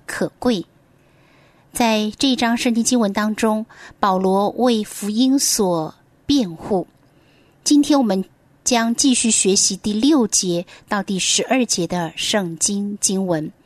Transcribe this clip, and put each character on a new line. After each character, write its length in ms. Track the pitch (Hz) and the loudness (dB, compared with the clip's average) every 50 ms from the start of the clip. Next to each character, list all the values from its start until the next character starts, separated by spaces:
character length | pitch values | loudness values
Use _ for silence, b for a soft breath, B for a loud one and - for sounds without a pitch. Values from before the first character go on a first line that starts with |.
| - | -10
可 260 | - - - 190 - - | -12 -6 -6 -6 -6 -6
贵。 260 | _ - 254 233 175 - - _ _ _ _ b b b b b b b b b b b b b b b b - | _ -2 -2 -2 -2 -4 -10 _ _ _ _ b b b b b b b b b b b b b b b b -4
在 380 | - 240 226 220 214 214 214 214 - | -2 0 2 2 0 -2 -4 -2 -2
这 80 | - | 0
一 80 | 269 254 | 0 2
章 200 | 233 240 233 240 | 2 0 0 0
圣 200 | 233 - 247 226 | 0 0 0 0
经 80 | 233 226 | 0 2
经 160 | - 254 240 | 2 2 2
文 120 | 220 202 | 2 0
当 240 | 196 220 208 214 214 | 0 -2 -2 -2 -2
中， 300 | - - 220 214 220 226 B B B B B B _ | 0 0 0 0 -2 -4 B B B B B B _
保 200 | - 202 185 185 | 0 2 2 2
罗 320 | 190 185 190 196 208 202 | 2 2 2 2 2 0
为 320 | - - 240 254 233 220 208 | 0 0 0 2 2 0 -2
福 260 | - - - 208 202 | -6 -8 -8 -8 -4
音 300 | 208 226 262 262 269 277 | 0 0 2 2 2 2
所 560 | - - - - 202 185 175 165 156 156 - _ _ _ _ _ _ | 2 0 0 0 0 0 0 0 -2 -6 -10 _ _ _ _ _ _
辩 260 | - 277 285 226 175 160 | 0 0 0 0 -2 -6
护。 320 | - - - 220 180 165 - _ _ _ _ b b b b b b b b b b - | -10 -4 -2 -2 -2 -2 -4 _ _ _ _ b b b b b b b b b b 0
今 180 | 294 294 285 | 2 4 4
天 160 | 285 - 294 | 4 4 4
我 60 | 285 247 | 2 2
们 200 | 208 190 190 190 - _ _ _ _ _ _ - | 2 0 -2 -4 -6 _ _ _ _ _ _ -4
将 300 | - 254 233 233 226 233 | -2 0 0 0 0 0
继 220 | - - 269 247 | 2 2 2 2
续 160 | - - 226 | 2 2 0
学 240 | 214 - - 190 196 | 0 2 2 2 2
习 200 | 196 - - 196 | 2 2 0 -2
第 160 | 180 - 214 | -4 -4 -4
六 360 | 208 214 233 285 330 277 226 | 0 2 4 4 4 4 2
节 400 | 196 - - - 185 170 175 180 B B B B | 2 0 -2 -2 -2 -2 -4 -6 B B B B
到 140 | - 214 202 | -6 -4 -4
第 160 | 190 - 196 | -4 -4 -4
十 260 | 180 - - - - 180 | -4 -2 -2 -2 -2 -2
二 200 | - 277 262 240 | 0 0 0 0
节 220 | - - 190 170 | 0 -2 -2 -2
的 260 | 165 180 175 165 160 - | -2 -4 -4 -4 -6 -6
圣 400 | - - - - 208 185 170 165 175 | -6 -4 -2 -2 -2 -2 -4 -4 -4
经 360 | - - 202 202 202 202 208 - | -4 -2 -2 -2 -4 -6 -4 -4
经 240 | - - 190 190 190 | -2 -2 0 -2 0
文。 260 | 180 170 156 151 170 - b b | 0 -2 -2 -2 -6 -10 b b